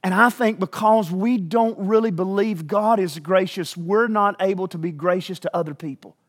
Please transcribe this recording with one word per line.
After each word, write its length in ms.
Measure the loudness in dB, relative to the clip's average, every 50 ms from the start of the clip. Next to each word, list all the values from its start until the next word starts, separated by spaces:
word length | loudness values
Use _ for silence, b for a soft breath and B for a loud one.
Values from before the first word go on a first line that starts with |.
| 0
And 100 | 0 4
I 160 | 4 4 4
think 300 | 4 2 0 0 0 0
because 500 | -4 -6 -4 0 4 4 4 4 2 0
we 300 | -2 -2 0 0 0 0
don't 400 | -2 0 0 2 2 2 -2 -4
really 320 | -2 2 2 2 2 2
believe 560 | 0 -2 -2 -2 0 0 0 0 -2 -6 -6
God 320 | -2 -2 0 2 2 2 2
is 180 | 0 -2 -4
gracious, 580 | -10 -4 2 2 2 2 2 -4 -8 -8 -8 -8
we're 320 | -10 -4 0 2 2 2
not 280 | 2 2 2 2 2 2 0
able 280 | 0 0 0 -2 -4
to 100 | -6 -6
be 140 | -6 -6 -6
gracious 480 | -6 -2 0 0 0 0 -2 -6 -10 -8
to 160 | -8 -4 -4
other 180 | -2 -4 -4 -8
people. 420 | -10 -10 -10 -10 -12 -16 -20 _ _ _